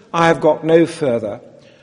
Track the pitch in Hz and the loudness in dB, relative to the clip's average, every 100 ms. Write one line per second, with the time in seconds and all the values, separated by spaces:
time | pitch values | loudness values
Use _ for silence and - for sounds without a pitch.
0 | - 170 165 151 156 147 156 165 160 - | -10 0 2 2 0 0 2 2 2 -2
1 | 143 117 107 107 - - - _ | -4 -4 -6 -12 -16 -20 -20 _